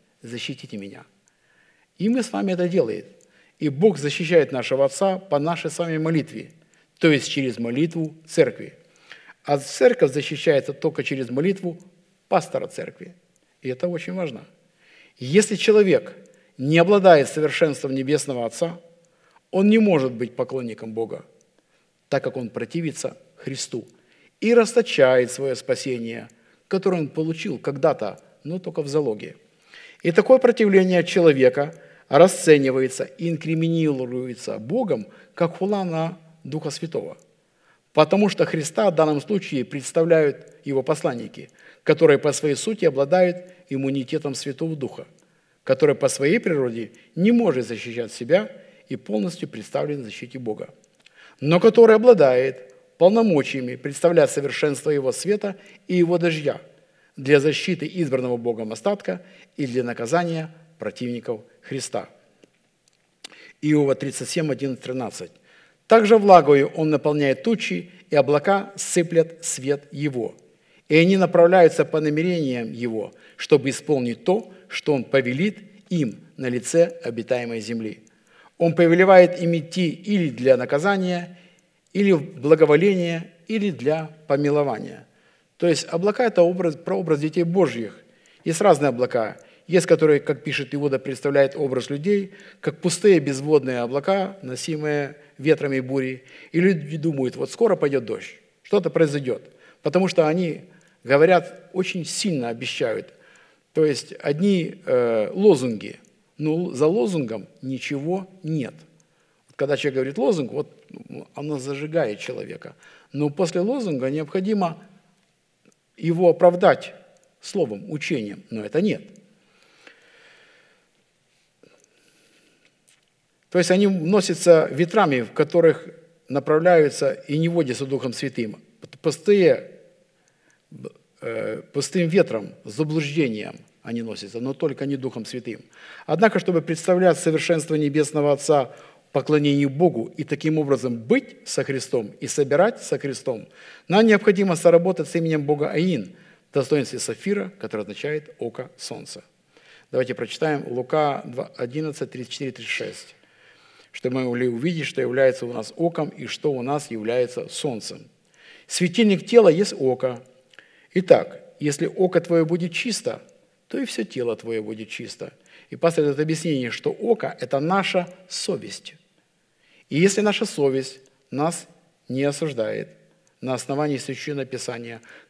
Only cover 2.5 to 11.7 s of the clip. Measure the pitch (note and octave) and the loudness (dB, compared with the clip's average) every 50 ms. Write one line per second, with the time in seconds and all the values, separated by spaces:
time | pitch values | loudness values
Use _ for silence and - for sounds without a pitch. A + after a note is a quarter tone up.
2.5 | F#3 E3+ F3+ F3 E3+ F#3 C#3 A2+ G#2 F#2 F#2+ - - _ _ _ _ _ _ _ | 0 0 -2 0 2 2 0 0 -2 -8 -10 -14 -20 _ _ _ _ _ _ _
3.5 | _ _ D3+ D3 C3+ C3+ F3+ A3 F3+ C#3+ C#3 D3 C3+ - F3 D#3 F3+ E3 C#3+ B2 | _ _ -4 -4 0 4 4 4 4 2 -2 -6 -4 -4 -2 2 4 4 4 4
4.5 | C#3+ B2+ A#2 - C3+ C3 C#3 C3+ - - G3 G3 F#3+ F#3 - - D3 C#3+ C#3+ D#3+ | 0 -6 -4 -2 0 0 0 0 0 0 -2 -2 -2 -2 -4 -4 -2 -2 0 -2
5.5 | E3+ E3 - D#3+ - - F3 E3+ D#3+ D#3 D#3 D#3+ E3 D#3 C3 - - A2+ - - | -4 -4 -6 -6 -6 -4 -4 -4 -2 -2 -2 0 0 -2 -2 -4 -10 -16 -16 -18
6.5 | _ _ _ _ _ _ _ _ _ _ - E3 D3+ C3+ - - - C#3+ C3+ B2+ | _ _ _ _ _ _ _ _ _ _ 2 4 4 2 0 -2 -4 -4 -4 -4
7.5 | A2+ G#2+ A#2 A#2 A#2+ C3 D#3+ E3 E3 E3+ D#3+ D#3 D#3 - _ - - - D3 B2 | -4 -4 -6 -4 -2 -2 -2 -2 -2 -6 -8 -8 -10 -14 _ -4 0 2 2 2
8.5 | - - G#2+ - - _ _ _ _ _ _ _ - - - - - _ _ - | 0 -4 -14 -18 -20 _ _ _ _ _ _ _ -20 -20 -20 -20 -20 _ _ -4
9.5 | - C#3 C3+ - - - C4 B3 A#3 - E3 C#3 B2+ D3 C#3 - D#3+ C#3+ - E3+ | -4 -2 -4 -6 0 4 4 4 6 4 2 0 0 -2 -6 -6 -8 -2 0 2
10.5 | D3 C3+ B2+ - C#3+ - - D#3+ D#3 - C#3 - C#3+ C3+ C3 A#2 B2 C3+ D#3 F#3+ | 2 2 0 -2 -6 -6 -4 -4 -4 -4 -6 -6 -6 -6 -6 -4 -4 -2 -2 -2
11.5 | G3 F#3+ - F3 | -2 -2 -6 -8